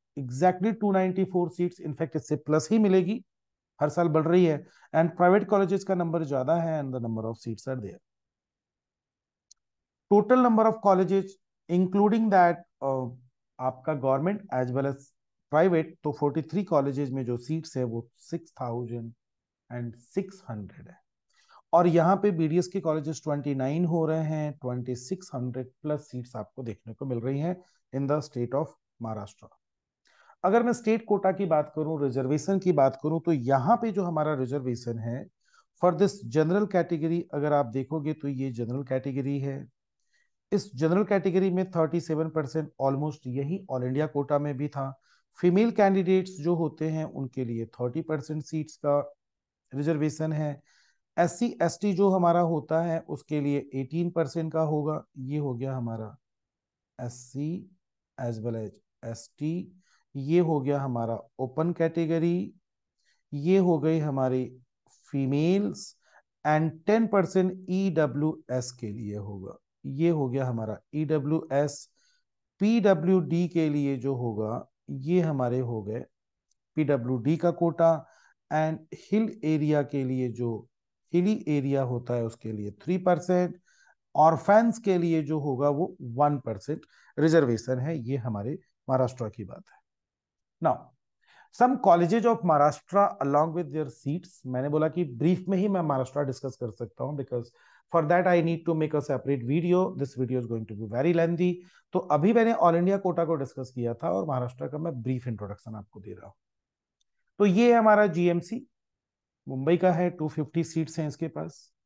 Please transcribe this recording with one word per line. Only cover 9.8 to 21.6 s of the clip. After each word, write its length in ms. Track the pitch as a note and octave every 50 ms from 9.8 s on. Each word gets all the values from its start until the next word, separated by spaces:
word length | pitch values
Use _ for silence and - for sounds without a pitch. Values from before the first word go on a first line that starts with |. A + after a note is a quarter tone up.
| _ _ _ _ _ _
Total 320 | G3+ G#3 G#3 G#3 B3+ B3+ B3
number 220 | A#3+ A3 A3 A3
of 100 | A3 A3 A3 - G3+
colleges 360 | F#3+ F3+ F#3+ D#3 G3 G3 F#3+ G3 - _ _ _ _ _ _ -
including 540 | E3+ F3+ F#3 F3+ F#3 G3+ G3+ G#3 G#3+ A3+ A3+
that, 320 | A3 G3 F#3 F3 F3 E3+ F3 - _ _ _ C3
uh, 340 | C3+ C3+ C3 B2+ A#2+ B2 - - _ _ _ _ _ _ -
आपका 340 | B2+ C3 B2+ - - D#3+ D#3 C#3
government 380 | B2+ C3+ C3 C#3 D3+ F#3 G#3 G3+ - - -
as 180 | B2+ B2+ B2 B2
well 120 | C3+ C3+
as 200 | C#3 C#3 C#3 - _ _ _ _ _ _ _ _ _
private, 340 | C#3+ D#3 F3 F#3+ F3 D#3+ D#3 - - - -
तो 80 | D3+
फ़ोर्टी 300 | D3 - D3 C#3+ - E3
थ्री 220 | D3 - - G3+ G3
कॉलेजेस 460 | F3+ E3+ D3 C3+ C#3 C3 C3+ D3 C3
में 160 | B2+ C3+ B2+
जो 120 | A#2+ B2 A#2+
सीट्स 400 | B2 - D#3+ E3 D#3 - - C3+
है 60 | B2+
वो 240 | A#2 A2+ A#2 A#2+ - _ _
सिक्स 360 | _ - E3 E3+ E3 - _ -
थाउजेंड 520 | C3+ A#2+ A#2 A#2+ B2 A2 A#2+ A#2+ A2+ A#2 A2+ _ _ _ _ _ _ _ _ _ _ _
एंड 240 | B2 B2 A#2+ A#2+ A2
सिक्स 480 | - _ _ - G3+ F#3+ F#3+ - - - -
हंड्रेड 400 | A2+ G#2+ G2+ F2+ - - - -
है। 120 | - _ _ _ _ _ _ _ _ _ _ _ - -